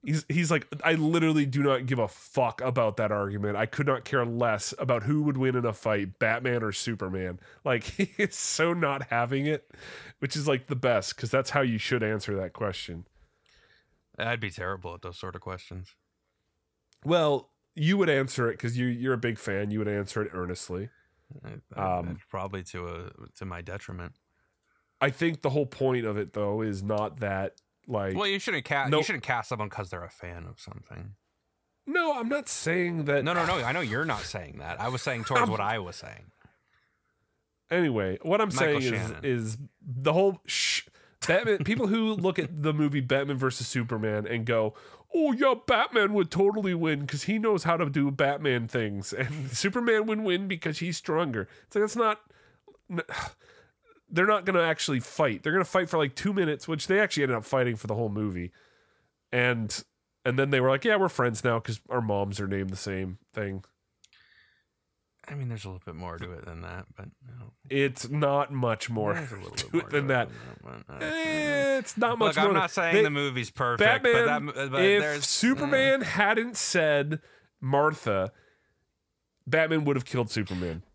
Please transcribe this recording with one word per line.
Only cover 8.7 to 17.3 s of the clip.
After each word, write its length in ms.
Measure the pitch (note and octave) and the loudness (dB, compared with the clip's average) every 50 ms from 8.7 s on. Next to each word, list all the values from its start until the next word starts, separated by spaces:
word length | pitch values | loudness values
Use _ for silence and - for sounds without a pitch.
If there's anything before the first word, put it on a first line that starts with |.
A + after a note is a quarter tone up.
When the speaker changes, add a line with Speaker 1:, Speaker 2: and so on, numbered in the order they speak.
Speaker 1:
not 360 | F3 F3 E3 C#3 C#3 C#3 C3+ - | 2 2 0 0 0 -2 -4 -2
having 360 | A#2 A#2 A#2+ A#2+ C3+ C3+ C#3 | 0 0 0 0 0 0 0
it, 220 | D3 D#3 C#3+ - _ - - - - - - - - - _ | 0 -2 -2 -4 _ -20 -20 -18 -16 -16 -16 -18 -18 -10 _
which 160 | - C3 - | -6 -4 -4
is, 100 | D#3 C#3+ D3+ | -2 0 2
like, 200 | C#3 B2+ B2+ - | 0 0 0 -4
the 80 | C#3 | -6
best, 400 | B2 B2+ B2+ A#2+ G#2 F#2+ - - | 0 2 2 2 2 2 -2 -6
'cause 140 | - - A2+ | -6 -4 0
that's 180 | - C3+ C3+ - | 0 0 0 2
how 100 | - D3 | 0 0
you 160 | C#3 B2 A2+ G#2+ | 2 2 0 -2
should 240 | - - - A#2+ A2 | 0 0 0 0 2
answer 320 | G#2+ A2 G#2 - - G#2 | 0 -2 -2 -2 -4 -4
that 160 | F#2+ F#2+ F2+ | -4 -4 -6
question. 540 | - - A2+ G2+ F#2 - - - E2+ E2 F2+ _ _ _ _ _ _ _ _ _ _ _ _ _ _ _ _ _ _ _ _ _ _ - | -6 -6 -6 -4 -4 -6 -10 -10 -12 -12 -12 _ _ _ _ _ _ _ _ _ _ _ _ _ _ _ _ _ _ _ _ _ _ -6
Speaker 2:
I'd 220 | G#2+ A2+ A#2+ A#2 | -2 -2 -2 -2
be 100 | A2 G2+ | -4 -6
terrible 440 | E2+ - F2+ F#2 G2 F#2 F2+ F2 E2+ | -6 -4 -4 -4 -4 -6 -8 -12 -12
at 80 | F2 | -10
those 160 | - F2+ F2 - | -12 -12 -12 -10
sort 160 | - F#2+ F2 | -12 -10 -12
of 60 | F#2+ | -10
questions. 560 | - F#2+ F#2 F#2 - - F#2 F#2 F#2 - _ _ _ _ _ _ _ _ _ _ _ _ _ _ _ _ _ _ _ _ _ _ _ | -10 -10 -10 -10 -12 -14 -14 -14 -14 -14 _ _ _ _ _ _ _ _ _ _ _ _ _ _ _ _ _ _ _ _ _ _ _
Speaker 1:
Well, 460 | C#3+ E3+ E3+ D#3+ D3+ | 2 2 4 4 4